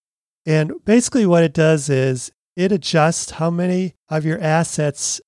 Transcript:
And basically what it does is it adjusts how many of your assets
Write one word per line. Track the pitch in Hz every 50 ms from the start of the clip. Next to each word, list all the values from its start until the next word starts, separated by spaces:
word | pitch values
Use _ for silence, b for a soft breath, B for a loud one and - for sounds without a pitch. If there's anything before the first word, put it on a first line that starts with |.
| _ _ _ _ _ _ _ _ -
And | 160 156 156 156 156 - 359 -
basically | - 214 240 240 - - 269 220
what | 185 175 170 165
it | 160 143
does | 165 156 156 160 156 135 147
is | 139 131 131 131 131 123 - - _ _ _ _ -
it | - 180 196
adjusts | 208 180 - - - 160 147 160 170 - - -
how | - - 160 170
many | 170 170 180 180 180 185 185 175 - _ _ -
of | 156 156 151
your | 160 156 -
assets | - 156 156 165 170 - - - 151 147 143 - - - - - -